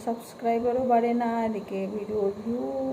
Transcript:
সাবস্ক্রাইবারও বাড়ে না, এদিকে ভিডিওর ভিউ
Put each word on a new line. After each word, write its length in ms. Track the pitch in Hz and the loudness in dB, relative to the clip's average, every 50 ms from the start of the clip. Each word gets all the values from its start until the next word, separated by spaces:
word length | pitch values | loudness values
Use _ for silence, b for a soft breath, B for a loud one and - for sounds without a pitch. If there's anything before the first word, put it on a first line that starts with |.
| 220 | -2
সাবস্ক্রাইবারও 800 | 233 233 240 - - - - 240 233 233 233 233 240 240 254 262 | -2 -4 -4 -6 -12 -10 -2 0 2 2 2 2 2 2 2 4
বাড়ে 300 | 240 240 233 233 240 240 | 4 4 4 4 4 2
না, 320 | 240 240 233 233 233 226 | 2 2 0 0 0 0
এদিকে 400 | 226 220 202 196 - 202 190 190 | 0 -2 -4 -6 -6 -4 -4 -4
ভিডিওর 440 | 190 208 214 202 202 214 214 196 196 202 214 220 | -4 -4 -6 -4 -2 0 0 0 0 0 -2 -4
ভিউ 200 | 226 233 247 262 269 269 269 269 262 | -4 -2 -2 -2 -4 -2 -2 -2 -2